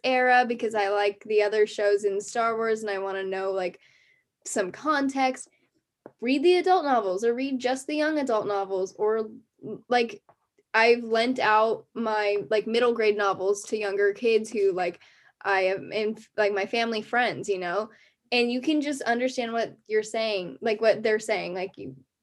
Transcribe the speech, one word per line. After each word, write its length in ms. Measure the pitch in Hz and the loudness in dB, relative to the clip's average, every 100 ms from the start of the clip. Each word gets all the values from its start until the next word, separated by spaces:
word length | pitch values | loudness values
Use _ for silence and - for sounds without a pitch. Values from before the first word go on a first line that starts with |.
era 400 | 254 254 254 247 247 | 0 2 6 6 4
because 280 | 233 226 | 0 -2
I 140 | 220 196 | 0 0
like 340 | 208 208 202 | 2 0 -2
the 180 | 214 214 | 0 2
other 240 | 208 214 214 | 4 4 2
shows 380 | - 208 202 | 2 2 2
in 160 | 208 196 | 2 -2
Star 360 | 202 240 226 226 | -4 -2 -2 0
Wars 260 | 226 220 | 0 -2
and 80 | 220 | -2
I 80 | 196 | -4
wanna 260 | 196 190 | -4 -4
know, 260 | 190 190 190 | -4 -4 -2
like, 260 | 190 185 - _ _ _ _ _ _ | -2 -4 -8 _ _ _ _ _ _
some 280 | - - 185 | -6 -4 -4
context," 760 | - 294 294 277 269 262 254 - _ _ _ _ _ - _ | -4 -2 0 0 0 0 -2 -12 _ _ _ _ _ -20 _
read 220 | 233 277 | 0 2
the 140 | 339 359 | 4 4
adult 280 | 370 370 | 4 2
novels 400 | 294 247 196 185 | 4 0 0 0
or 100 | 233 | 0
read 240 | 240 269 262 | 0 -2 -2
just 280 | 247 262 - | -2 -4 -4
the 80 | 302 | -2
young 220 | 302 302 | 0 0
adult 280 | 269 220 202 | 0 0 0
novels 480 | 202 190 190 190 | -4 -2 -4 -4
or, 360 | - 214 220 220 - _ _ - 214 - | -2 0 0 -4 -12 _ _ -14 -12 0
like, 340 | 240 233 - _ _ _ _ _ | 0 0 -6 _ _ _ _ _
I've 280 | 220 226 240 | 4 4 4
lent 340 | 226 226 240 254 | 2 0 0 0
out 480 | - 214 226 214 - | 4 4 4 0 -8
my, 500 | 226 226 214 208 208 - | -6 -2 0 0 -2 0
like, 160 | 214 208 | -2 0
middle 260 | 226 247 | 2 2
grade 240 | 226 214 208 | 2 2 2
novels 460 | 202 185 190 202 | 0 0 0 -2
to 120 | - 214 | -4 -4
younger 360 | 208 202 202 | -2 0 0
kids 380 | 208 233 220 220 | 2 2 2 0
who, 220 | 226 196 | 0 0
like, 280 | 180 175 - - _ _ - | 0 -2 -6 -14 _ _ -8
I 200 | 196 196 | -2 0
am 280 | 185 196 - | 2 -2 -4
in, 280 | 214 214 220 - - | -4 -4 -6 -6 -2
like, 160 | 208 | 0
my 140 | 208 - | 0 -2
family 340 | 233 233 220 | -2 -2 -4
friends, 460 | 208 240 233 135 190 | -2 0 0 -2 -4
you 100 | 190 | -4
know? 320 | 175 185 214 - _ _ _ | -2 -4 -4 -10 _ _ _
And 220 | 247 240 | 0 0
you 80 | 247 | 0
can 200 | 269 302 | 0 0
just 180 | 294 277 | -2 -4
understand 500 | - 233 254 254 233 | -2 -2 -2 -2 -4
what 200 | 233 226 - - | -4 -4 -8 -4
you're 140 | 214 | -2
saying, 560 | 214 226 220 202 175 - | -2 -4 -2 -4 -6 -6
like, 200 | 233 214 | -4 2
what 200 | 226 208 | 2 2
they're 160 | 220 214 | 2 0
saying, 360 | 220 196 175 | -2 -4 -4
like, 180 | 185 190 - | -6 -8 -10
you, 180 | - 131 _ _ | -16 -18 _ _